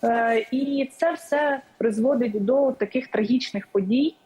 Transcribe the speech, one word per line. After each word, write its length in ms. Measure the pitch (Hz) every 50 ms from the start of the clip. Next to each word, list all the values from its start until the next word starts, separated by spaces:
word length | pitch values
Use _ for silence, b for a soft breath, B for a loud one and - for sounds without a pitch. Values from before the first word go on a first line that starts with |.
| -
Е, 420 | 233 233 233 233 233 226 220 220 -
і 380 | 254 262 277 277 277 277 269 269 - -
це 140 | - 330
все 480 | 339 330 - - 285 285 294 294 277 262 - _ _ _
призводить 680 | - 233 208 220 220 262 285 240 247 233 208 214 196
до 260 | 202 254 277 285 262
таких 360 | - - 208 202 - 262 254 -
трагічних 600 | - 214 214 208 247 247 - - - 202 - _
подій. 480 | _ 202 190 185 226 254 285 320 320 _ _